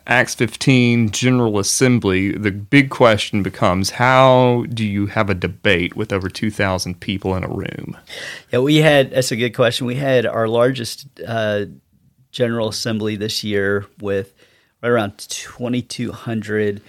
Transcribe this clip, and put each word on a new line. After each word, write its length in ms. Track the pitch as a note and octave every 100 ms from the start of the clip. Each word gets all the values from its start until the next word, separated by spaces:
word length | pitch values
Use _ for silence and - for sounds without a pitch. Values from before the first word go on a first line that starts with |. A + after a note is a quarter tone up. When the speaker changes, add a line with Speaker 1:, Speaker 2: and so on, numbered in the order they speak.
| -
Speaker 1:
Acts 280 | B2+ A#2
fifteen, 760 | - A#2 - - B2+ A#2+ A#2+ A2+
General 460 | - B2 B2+ A#2 G#2
Assembly, 720 | G2 - C3 A#2+ G2 F#2 G2
the 180 | E2+ G#2
big 400 | G2+ G2+ C#3 C#3
question 520 | - A#2+ G#2 - G#2+
becomes, 480 | F#2+ - G#2 F#2 F#2+
how 760 | - B2 C3 C3 B2+ B2 A#2+ A#2+
do 160 | A#2
you 220 | G#2+ G2+ G2+
have 240 | A2 G#2
a 40 |
debate 600 | F#2+ F2+ F2+ G#2+ F2 F2 -
with 160 | G#2+
over 160 | G2 F#2
two 220 | - A2
thousand 500 | - G2+ F#2 - F2+
people 340 | - F#2+ F#2+ F#2
in 80 |
a 40 | -
room? 480 | - - - - - - - - - -
Speaker 2:
Yeah, 60 | A#2+
we 180 | C#3 D3+
had, 360 | D#3 C#3+ C3+
that's 200 | - C3
a 40 | A2+
good 180 | A#2+
question. 320 | G#2+ A#2+ - B2
We 80 |
had 320 | B2 C#3 B2+ A2
our 200 | - A2
largest, 600 | A#2 B2 C3 A#2 - C#3 - G#2
uh, 400 | A2+ G#2+ G#2 G2 - _ _ _ _ _
General 360 | - A#2 A#2 A2
Assembly 480 | G#2 A#2 A2 G#2+ G#2+
this 260 | G#2+ -
year 440 | G#2+ G2+ G2 G2+ G2+ _
with 360 | G2+ G2 G2 _ _ _ _ _
right 60 | A#2+
around 400 | A#2+ G#2 - -
twenty-two 840 | - - - A#2+ B2 A#2+ - A#2
hundred, 680 | G#2 - A2+ G#2 G#2+ G#2 G2+